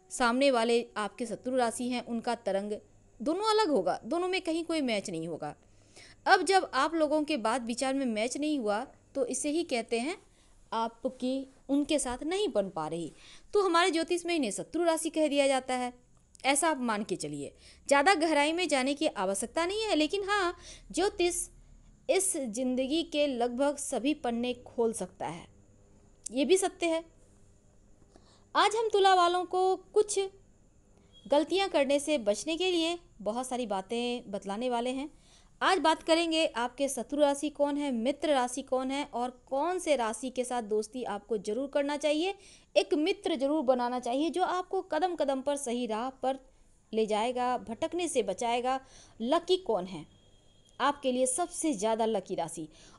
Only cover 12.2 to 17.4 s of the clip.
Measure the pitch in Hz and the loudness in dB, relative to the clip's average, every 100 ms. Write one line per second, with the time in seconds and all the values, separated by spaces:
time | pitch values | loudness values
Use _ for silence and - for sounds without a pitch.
12.2 | 302 381 403 214 190 160 156 170 160 - | -4 -2 0 0 -2 -4 -6 -6 -8 -12
13.2 | - - - 415 370 339 370 320 - 349 | -20 -20 -2 2 4 4 4 2 0 -2
14.2 | 339 339 226 - - 330 339 320 330 311 | 0 0 0 -4 -6 0 2 2 0 0
15.2 | 302 285 277 262 262 254 247 - _ - | 2 4 2 2 0 -4 -4 -8 _ -20
16.2 | _ - 262 285 330 277 240 208 214 180 | _ -4 0 2 2 0 -2 -2 -4 -6
17.2 | 147 147 | -6 -8